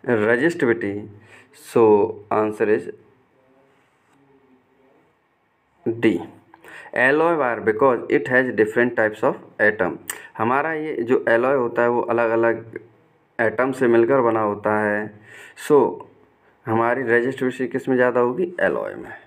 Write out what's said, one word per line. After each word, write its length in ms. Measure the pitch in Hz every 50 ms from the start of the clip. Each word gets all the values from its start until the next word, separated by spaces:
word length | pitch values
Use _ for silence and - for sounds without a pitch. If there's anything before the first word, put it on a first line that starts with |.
| -
resistivity? 880 | 135 123 110 104 110 120 120 139 170 165 - 147 120 110 - - 101 98 104 110 113 - - - - - - - _ _ - - - -
So 100 | 123 113 110 107 104 101 - - - - -
answer 380 | - 107 107 107 107 - 113 104 107
is 140 | 123 135 - - - _ _ _ _ _ _ _ _ _ _ _ _ _ 135 _ _ _ _ _ _ _ _ _ 135 139 139 139 135 127 127 131 127 _ _ 131 127 131 131 131 _ _ _ _ _ _ _ _ _ _ _ _ _ _ _ _ _ _
D, 280 | 120 113 113 117 113 90 85 - - - - _ _ - _ - - - - - - -
alloy 400 | - 123 131 139 151 160 170 170
bar, 240 | 156 135 123 117 107
because 460 | 101 113 - - 139 135 123 - - -
it 200 | - 147 - - 127
has 220 | 127 131 127 107 104
different 340 | 107 104 - 123 120 123 120 -
types 240 | 110 107 107 - -
of 120 | 135 185 - - - - -
atom। 360 | 107 104 107 - 92 85 71 - - - - - - - _
हमारा 360 | - 110 117 127 139 147 160 160
ये 220 | 156 156 156 143 - 117
जो 220 | 117 127 - - 113
alloy 260 | 117 117 123 131 139
होता 260 | 135 123 117 117 120
है 80 | 120 120
वो 120 | 120 120
अलग-अलग 760 | - - 117 117 120 113 113 117 117 117 110 - - - - - - - _ _ _ _ _ _ _ _ _ -
एटम 320 | 117 110 107 - 127 135
से 160 | 131 - 127
मिलकर 340 | 120 117 117 117 117 139 135
बना 200 | 120 117 113 113
होता 380 | 110 104 101 101 98 107 107 107
है। 340 | 107 104 104 104 107 104 - - - - - - - - - - -
So 340 | - 151 139 117 - - - - - _ _ _ _ _ _ _ _ _ _ _
हमारी 380 | 117 110 113 117 117 123 131 131
रेजिस्टिविटी 640 | 113 117 120 120 131 131 - 135 127 123 - 131
किस 220 | 117 - 131 - -
में 60 | 131
ज़्यादा 240 | 123 127 123 120 123
होगी? 340 | 120 120 127 175 185 175 - -
एलॉय 340 | - 92 69 55 50 50 50
में। 200 | 52 50 50 - - -